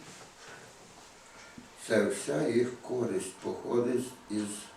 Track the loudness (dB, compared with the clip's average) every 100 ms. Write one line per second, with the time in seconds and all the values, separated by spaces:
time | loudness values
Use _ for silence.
0 | -14 -16 -18 -18 -18 -16 -18 -20 -20 -20
1 | -20 -20 -20 -20 -18 -18 -18 -8 4 6
2 | 6 2 0 2 4 4 4 -2 -4 0
3 | 0 0 -2 -6 -6 -4 0 2 4 2
4 | -2 -8 -6 -2 -2 -6 -12